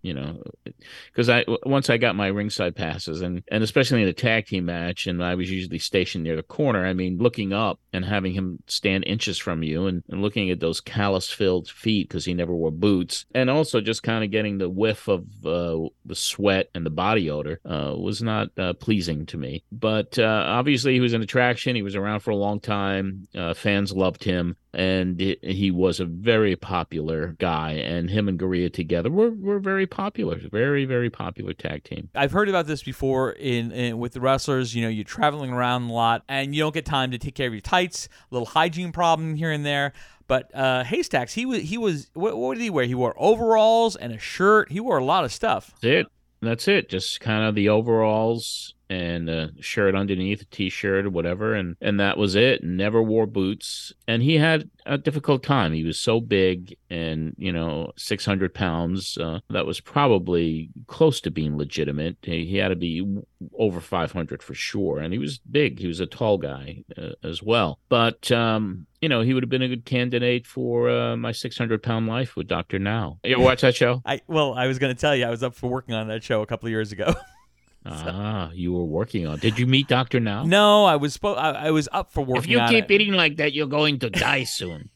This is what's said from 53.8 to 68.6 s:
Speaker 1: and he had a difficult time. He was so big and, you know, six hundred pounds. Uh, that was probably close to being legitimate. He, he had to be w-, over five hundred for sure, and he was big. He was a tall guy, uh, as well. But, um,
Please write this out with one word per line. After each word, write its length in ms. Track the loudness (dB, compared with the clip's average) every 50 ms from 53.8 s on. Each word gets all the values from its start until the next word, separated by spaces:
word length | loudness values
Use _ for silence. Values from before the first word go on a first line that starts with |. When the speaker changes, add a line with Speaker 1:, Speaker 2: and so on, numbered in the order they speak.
| -12 -16 -18 _ _ -2
Speaker 1:
and 160 | 0 2 2
he 140 | 4 4 4
had 300 | 4 4 2 0 -2 -6 _ _ _ -4
a 100 | -4 -2
difficult 460 | 0 -2 -2 -2 2 2 2 2 2
time. 300 | 0 2 2 2 2 0
He 100 | 0 0
was 160 | -2 -2 -2
so 200 | 0 2 2 2
big 560 | 2 2 4 4 4 4 2 0 -4 -14 -18 _ _ _
and, 460 | -6 -4 -4 -4 -2 -2 -4 -6 -6 -6
you 140 | -6 -4
know, 400 | -2 -2 -2 -2 -4 -4 -6 -8 -10 -12
six 280 | -4 -4 -4 -2 0
hundred 300 | 0 0 2 0 -2 0
pounds. 600 | 0 -2 0 0 0 0 -2 -2 -4 -4 -6 -8
Uh, 260 | -6 -6 -6 -6 -8 -8 _
that 160 | -4 -2 -2 -2
was 120 | -4 -8
probably 920 | -10 -4 0 2 4 4 4 4 2 2 2 2 2 2 0 -4 -6 -10 -12 -18 -18 _
close 340 | 0 2 4 4 4 2
to 80 | -4 -6
being 260 | -4 -2 -2 -2 -2
legitimate. 640 | -2 -4 -4 -2 -4 -2 -2 -2 -4 -4 -4 -6 _ -8
He, 240 | -6 -4 -4 -4 -2
he 100 | -2 0
had 120 | 0 0
to 60 | 0
be 260 | -2 -2 -4 -2 -2
w-, 260 | -4 -4 -4 -6 -8 _ _ _ -18 -16 -4 0
over 200 | 0 0 0 -2
five 320 | -6 -4 -2 -2 -2 0
hundred 300 | -2 -4 -6 -6 -8 -12
for 140 | -12 -14 -10
sure, 420 | -8 -8 -6 -4 -2 -2 -2 -2 -2
and 160 | -4 -4 -4
he 60 | -4
was 180 | -4 -4 -6 -8
big. 400 | _ -2 0 2 2 2 -2 -4
He 80 | -6
was 140 | -6 -4 -4
a 80 | -6 -6
tall 320 | -4 -2 2 2 2 2
guy, 440 | 0 -4 -8 -8 -12 -14 -14 -16 -16 _ -16 -12
uh, 120 | -12 -12 -12 -10
as 220 | -10 -8 -8 -8 0
well. 340 | 2 2 2 2 2 -2 -6 _ _
But, 420 | 4 4 4 4 2 _ 0 0
um, 560 | 2 2 4 2 2 0